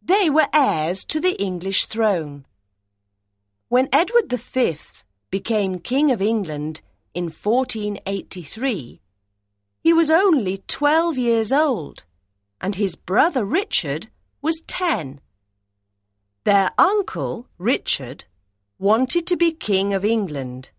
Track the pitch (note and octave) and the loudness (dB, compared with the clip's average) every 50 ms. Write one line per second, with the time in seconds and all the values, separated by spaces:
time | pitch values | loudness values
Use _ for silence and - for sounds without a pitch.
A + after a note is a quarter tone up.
0 | _ - F4+ G#4+ G4 D#4+ C4+ D#4 D4+ - - D4+ C#4 A3 F#3 D#3 D#3 D#3+ F#3 F#3+ | _ 2 2 2 2 2 4 2 2 4 2 2 4 4 2 0 0 -2 -2 -4
1 | - _ - D#4 C#4+ F#4 - - G3 F#3+ F#3 F3 F3 F#3+ G3 - - - - A3 | -2 _ -2 0 0 0 0 0 -4 -4 -4 -4 -4 -2 -2 -2 -2 -4 -2 0
2 | A3+ G#3+ G3+ F3 D#3 D3 C#3+ C#3+ C#3 _ _ _ _ _ _ _ _ _ _ _ | 2 2 2 0 -2 -6 -10 -12 -16 _ _ _ _ _ _ _ _ _ _ _
3 | _ _ _ _ _ _ _ _ _ _ _ _ _ _ A#3 B3 C4 C4 - C#4+ | _ _ _ _ _ _ _ _ _ _ _ _ _ _ 2 2 2 4 2 2
4 | F#4 F4 A#4 A#4 - A#3+ B3 A#3 - - - B3+ B3+ G3 D#3 - - - - - | 2 4 2 2 2 2 -4 -6 -6 -4 -2 0 0 0 0 -4 -10 -20 -20 -20
5 | _ _ _ _ _ _ - G3+ G3 - A3+ G#3+ G3+ F#3+ F#3 F3 - - A#3+ C4+ | _ _ _ _ _ _ -6 -6 -2 0 0 0 0 0 -2 -4 -4 -2 0 2
6 | D4+ D4+ B3+ F#3 F#3+ G#3+ A3+ A3 G3+ D#3 D#3 D3 D3 D#3 D#3 - _ _ _ _ | 4 2 2 2 2 0 0 0 -2 -2 -4 -4 -4 -6 -6 -8 _ _ _ _
7 | _ _ _ F3 F3+ E3 - - - G#3 A3+ B3+ C4 B3+ - A3+ G#3 G#3 G#3 - | _ _ _ -6 -6 -6 -6 -4 -2 0 2 2 0 -2 -4 -4 -4 -4 -6 -6
8 | - - G3 G3+ - _ - F#3 E3 - - A3 A#3+ C4+ A#3 F3 B2 A#2+ D3 - | -6 -4 -6 -6 -6 _ -10 -10 -10 -12 -8 -4 -2 -2 -2 -2 -6 -10 -16 -20
9 | _ _ _ _ _ _ _ _ _ _ _ _ _ _ _ _ _ D#4+ E4+ D#4+ | _ _ _ _ _ _ _ _ _ _ _ _ _ _ _ _ _ 2 4 4
10 | E4 C4+ D#4 E4+ G4+ G4+ E4 C#4 G#3+ F3+ F#3+ G3 _ - - - C#4+ C#4+ D4+ D#4+ | 4 4 4 4 4 4 4 2 2 0 -4 -4 _ -6 -6 0 2 2 4 4
11 | E4+ E4+ D4+ B3+ B3 A#3+ A#3 A3+ A3 G#3 B3+ C#4+ D#4 D4+ B3+ F#3+ D3+ C#3+ - - | 2 0 0 0 0 2 2 0 0 2 2 2 2 2 0 -2 -6 -10 -12 -16
12 | - _ _ _ _ _ _ _ _ _ _ _ - F#3+ G3+ E3+ G3+ F#3+ D#3+ - | -20 _ _ _ _ _ _ _ _ _ _ _ -6 -6 -2 -2 -2 -4 -4 -8
13 | _ - F3+ G#3+ C#4 F4 - C4+ G#3 G3 A#3 F4+ - - - - - D3+ C#3 D#3+ | _ -2 0 2 2 2 2 -2 -2 0 -2 -2 -2 -2 -6 -6 -4 -4 -4 -6
14 | G3+ - _ _ _ _ _ _ - D4 E4 D#4+ - - - - F#4 F4 C#4 G3 | -6 -12 _ _ _ _ _ _ -4 -2 -2 -2 -4 -8 -6 -4 -2 -2 -2 -2
15 | D#3 C3 C3+ C#3+ _ _ _ _ _ _ _ _ _ _ _ _ _ _ _ _ | -4 -8 -12 -14 _ _ _ _ _ _ _ _ _ _ _ _ _ _ _ _
16 | _ _ _ _ _ _ _ _ _ A3 G3+ G3 G3 - - - B3+ F4+ G#4 G#4+ | _ _ _ _ _ _ _ _ _ 2 2 4 2 2 2 2 2 4 4 0
17 | F#4+ - - F3+ C#3+ B2 C3 G#3 B3 _ _ _ E3+ G#3+ C#4+ - - - - - | -2 -2 -4 -4 -4 -4 -4 -6 -8 _ _ _ -2 0 0 0 -2 -6 -6 -6
18 | C#3 A#2 C3+ G3 - _ _ _ _ _ _ _ _ _ _ _ F#3+ G3 G#3+ A#3 | -6 -10 -12 -14 -16 _ _ _ _ _ _ _ _ _ _ _ 2 2 4 4
19 | C4 B3+ - F4 E4 - F4+ D4 E4+ E4+ D#4+ - - - G3+ F#3+ F#3+ G3+ G3+ G3 | 2 0 0 -2 0 0 0 2 2 0 0 -2 -4 -2 0 0 0 0 -2 0
20 | F3+ A3 A3+ A3+ G#3 E3+ D3 C#3+ C3 B2+ B2 B2+ C3 - _ | 0 0 0 0 0 -2 -4 -6 -6 -6 -8 -10 -12 -16 _